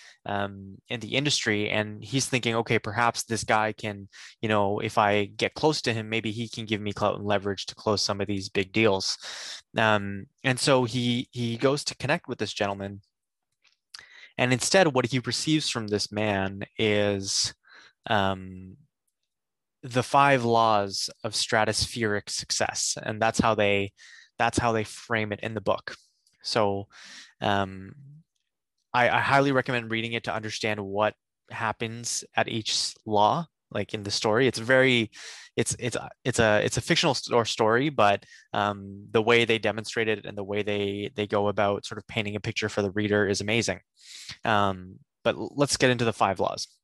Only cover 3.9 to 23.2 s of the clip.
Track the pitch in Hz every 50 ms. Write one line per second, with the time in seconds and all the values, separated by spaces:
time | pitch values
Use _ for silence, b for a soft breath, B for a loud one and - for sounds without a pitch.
3.9 | 101 101 101 - B B B B B B - 107 107 104 101 98 104 107 - 113
4.9 | - 117 107 101 104 104 104 101 107 110 - 135 - - - 156 151 - - 123
5.9 | 113 113 107 107 113 113 110 113 104 117 117 110 - 120 113 104 110 101 104 104
6.9 | 98 - 104 101 92 98 101 104 101 101 95 101 98 95 - - - - - 110
7.9 | 104 95 - - 104 98 101 98 101 98 95 98 - 101 98 95 - 110 110 107
8.9 | 95 95 - - - - B B B B B B B B B B - 113 113 110
9.9 | 107 104 101 101 98 98 95 - _ _ - 135 127 123 - 156 139 127 127 113
10.9 | 117 127 120 123 120 120 - - - 123 120 117 117 113 135 135 143 147 - -
11.9 | - - - 127 156 175 - - 156 - 110 101 - - 104 101 101 98 98 101
12.9 | 101 101 - _ _ _ _ _ _ _ _ _ _ _ _ _ _ _ _ _
13.9 | - B B B B B B B B B 127 123 127 117 - - - 190 185 156
14.9 | 127 127 127 123 139 - - 123 117 - - 160 156 156 - - - 120 110 104
15.9 | 104 101 - - 104 104 107 107 101 98 95 95 98 98 - - _ - 113 107
16.9 | 104 104 104 104 101 98 98 98 - - - - - _ B B B B B B
17.9 | B B - - 117 104 98 95 95 95 95 95 92 92 92 92 95 143 _ _
18.9 | _ _ _ _ _ _ _ _ _ _ _ _ _ _ _ _ _ _ - 131
19.9 | 117 127 117 - - 139 139 139 139 131 117 117 117 113 113 113 110 104 101 98
20.9 | 98 - - - - _ - 113 104 - - - - 113 107 110 107 - - -
21.9 | - 123 113 107 104 101 - - - - - - - - 110 - - - - -
22.9 | - - - - 110 107